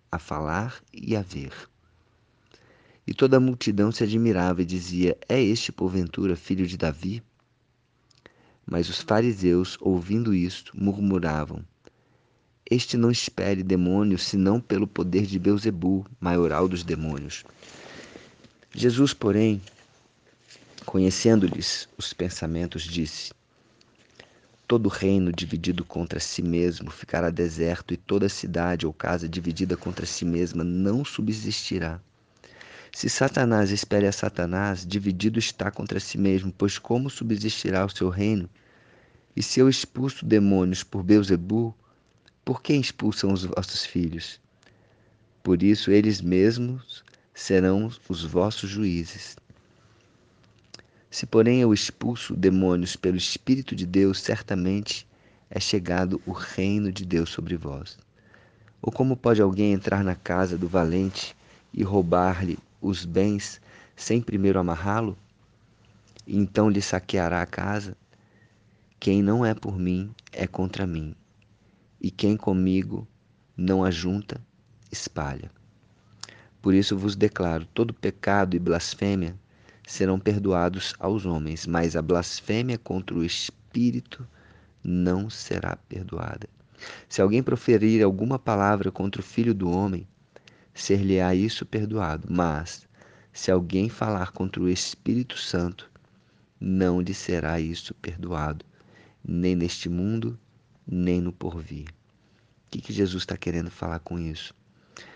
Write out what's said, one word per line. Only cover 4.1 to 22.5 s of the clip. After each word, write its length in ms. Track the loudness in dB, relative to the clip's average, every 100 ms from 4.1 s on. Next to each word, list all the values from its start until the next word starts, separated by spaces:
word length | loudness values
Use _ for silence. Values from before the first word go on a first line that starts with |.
| 2 4 4 2 2
e 40 | 0
dizia: 520 | -2 -4 0 2 0 0
'É 140 | 2
este, 300 | 2 0 -4
porventura, 640 | -4 -2 0 -2 -2 -2 -2
filho 320 | -2 -2 -2
de 100 | 0
Davi?' 460 | -2 -2 -6 -8 -10 _ _ _ _ _ _ _ _ _ -20 _ _ _
Mas 240 | -6 -2 -2
os 120 | -4
fariseus, 760 | 0 2 4 2 4 4 2 -2
ouvindo 540 | 0 0 0 -2 2 2
isto, 360 | 0 -4 -14 -2
murmuravam: 880 | -2 0 0 2 0 -2 -4 -8 -14 _ -20 _ _ _ _ _ _ _ 0
'Este 260 | 0 2 2
não 140 | 4
expele 540 | 2 -2 -4 -2 0
demônios, 580 | 2 2 4 4 2 0
senão 400 | 0 2 4 4
pelo 260 | 2 0 0
poder 380 | -2 0 0 0
de 140 | 0
Beelzebul, 640 | 2 2 0 0 0 0 -2 -6
maioral 480 | 0 2 4 2 2
dos 140 | 0
demônios.'" 600 | -4 -4 -4 -6 -8 -14 -18 -20 -20 -20 -20 -20 -20 -20 -20 _ -20 _ _
Jesus, 440 | 0 2 4 2 2
porém, 460 | 2 4 4 2 -6 _ _ _ _ _ _ _ _ -20 _ -16 -6
conhecendo-lhes 1040 | 2 2 4 6 6 4 0 -4 -6 -10 -12
os 160 | -12
pensamentos, 720 | -4 -6 -4 -4